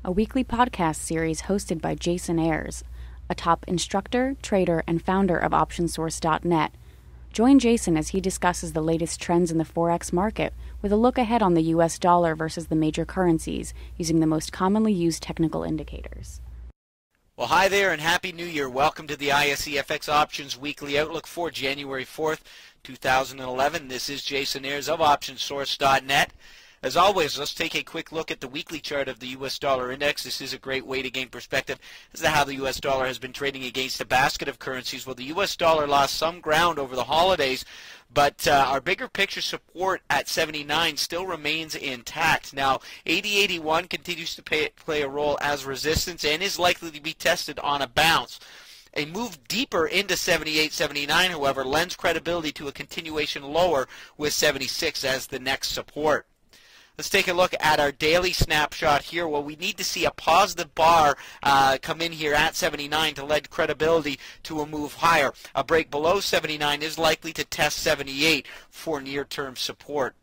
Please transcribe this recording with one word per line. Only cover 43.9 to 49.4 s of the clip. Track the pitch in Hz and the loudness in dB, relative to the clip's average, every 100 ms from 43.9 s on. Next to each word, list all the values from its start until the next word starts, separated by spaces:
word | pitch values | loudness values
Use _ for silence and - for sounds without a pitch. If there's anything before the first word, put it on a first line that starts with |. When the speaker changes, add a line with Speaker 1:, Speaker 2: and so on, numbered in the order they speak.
| 170 - 165 165 - | -8 -6 -8 -8 -10
Speaker 2:
to | |
pay, | - 156 147 _ | -2 -2 -2 _
play | - 151 | -4 -2
a | 139 | -2
role | 143 147 143 | 0 0 0
as | 143 143 | 0 -2
resistance | 135 131 143 160 - 170 | -4 -4 0 0 -2 -2
and | 147 156 | 0 0
is | 190 156 | -2 2
likely | 175 180 170 | 2 2 -6
to | 147 | -8
be | 151 | -10
tested | 156 - 170 - 143 | -8 -2 -2 -2 -6
on | - 143 | -2 -2
a | 131 | 0
bounce. | 151 160 156 120 - - - - - - | 2 4 4 0 -14 -20 -20 -20 -20 -10
A | - | -6
move | 151 185 240 175 | -6 -6 -8 -10